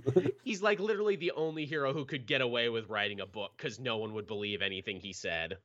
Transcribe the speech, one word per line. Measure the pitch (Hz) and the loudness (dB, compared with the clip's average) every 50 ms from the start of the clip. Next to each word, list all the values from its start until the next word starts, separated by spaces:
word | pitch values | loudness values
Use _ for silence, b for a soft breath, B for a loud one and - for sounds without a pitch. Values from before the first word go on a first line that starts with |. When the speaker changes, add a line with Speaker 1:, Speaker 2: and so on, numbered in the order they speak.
| - | -2
Speaker 1:
<laughs> | - 131 185 285 - 392 - - | 4 4 6 4 4 0 -2 -4
Speaker 2:
He's, | - 220 180 | -4 -2 2
like, | 196 214 208 180 | 2 2 4 4
literally | 190 214 220 196 208 214 202 | 2 0 2 2 2 2 2
the | 156 170 170 | 2 0 0
only | - 147 156 160 156 156 151 | 0 0 0 0 0 -2 -4
hero | 131 160 151 139 135 139 | -2 0 2 2 2 2
who | 160 139 | 0 -2
could | 127 156 143 117 | -2 -4 -4 0
get | 107 143 131 | 2 2 2
away | 131 120 120 120 117 120 | 4 2 2 2 2 2
with | 113 113 110 98 | 2 0 -2 -2
writing | 107 104 104 104 104 98 | 0 0 0 0 0 -4
a | 95 | -6
book | 95 98 110 101 98 - | -6 -6 -6 -6 -6 -6
'cause | - - 143 107 113 | -6 -6 -6 -6 -4
no | 131 127 113 | -2 -2 0
one | 110 110 107 107 | 0 -2 -2 -4
would | 110 104 | -6 -6
believe | 104 110 104 104 104 104 90 | -4 -4 -2 -2 -2 0 0
anything | 98 98 95 95 92 113 98 92 | 0 -2 -2 -2 -4 -6 -6 -6
he | - 98 92 | -8 -10 -10
said. | - - 95 85 82 82 82 90 - | -6 -4 -2 -2 -2 -2 -4 -6 -10